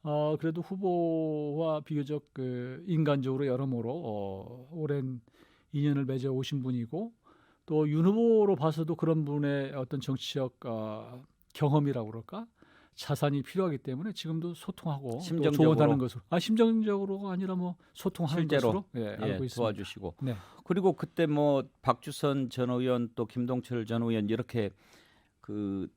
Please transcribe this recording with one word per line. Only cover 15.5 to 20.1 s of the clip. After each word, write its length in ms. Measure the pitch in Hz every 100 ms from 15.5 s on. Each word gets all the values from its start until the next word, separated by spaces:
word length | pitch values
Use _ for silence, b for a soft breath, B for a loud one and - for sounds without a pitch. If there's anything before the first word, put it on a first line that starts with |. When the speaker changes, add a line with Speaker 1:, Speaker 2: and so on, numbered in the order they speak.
| 147 156 151
Speaker 1:
조언하는 220 | 147 143
것으로. 240 | 127 120 _
아, 80 | 175
심정적으로가 960 | - 220 226 226 214 202 196 196 202
아니라 240 | 180 190 185
뭐 220 | 180 175 b
소통하는 480 | - 196 - 160 165
Speaker 2:
실제로? 400 | 156 143 120 190
Speaker 1:
것으로, 20 | - 123
예, 40 |
Speaker 2:
예, 40 | 107 104
Speaker 1:
알고 220 | 107 95 127
있습니다. 100 | 123
Speaker 2:
도와주시고. 600 | 113 101 95 - 92